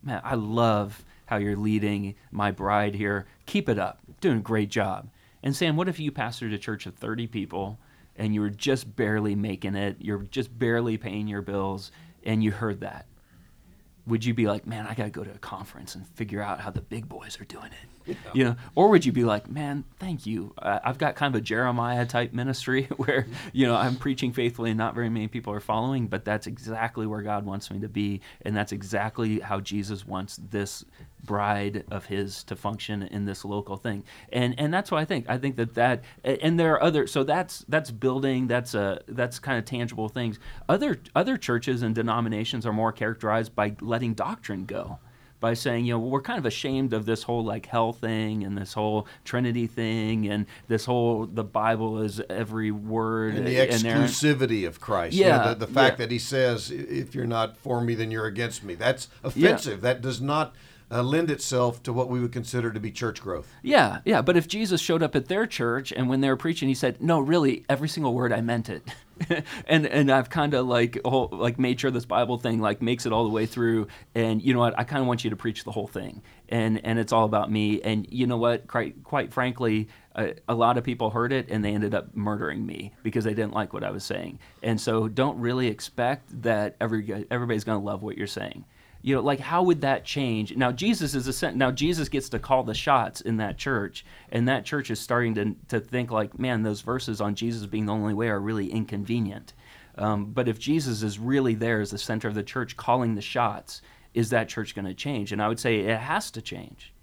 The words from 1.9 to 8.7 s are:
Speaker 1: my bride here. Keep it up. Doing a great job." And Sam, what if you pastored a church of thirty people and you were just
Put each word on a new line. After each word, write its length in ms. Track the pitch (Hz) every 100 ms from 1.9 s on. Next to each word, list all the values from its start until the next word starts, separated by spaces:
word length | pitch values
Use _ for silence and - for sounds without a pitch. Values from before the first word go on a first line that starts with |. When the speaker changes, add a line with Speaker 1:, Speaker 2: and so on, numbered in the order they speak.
| 101 98 101 -
Speaker 1:
my 200 | - 104
bride 440 | 92 98 104 104 101
here. 300 | 104 101 95 - -
Keep 240 | 208 -
it 100 | 104
up. 200 | 92 - - -
Doing 160 | 190 117
a 20 |
great 280 | 104 110 101
job." 400 | 113 98 95 - _ _ _
And 140 | 139 135
Sam, 220 | 170 151
what 100 | 185
if 120 | 165
you 120 | 151
pastored 420 | 143 113 117 113
a 40 | 107
church 280 | - 107 -
of 100 | -
thirty 320 | 110 110 117
people 520 | 113 95 85 98 110 - - - -
and 160 | 110
you 80 | 104
were 80 | 104
just 460 | 104 -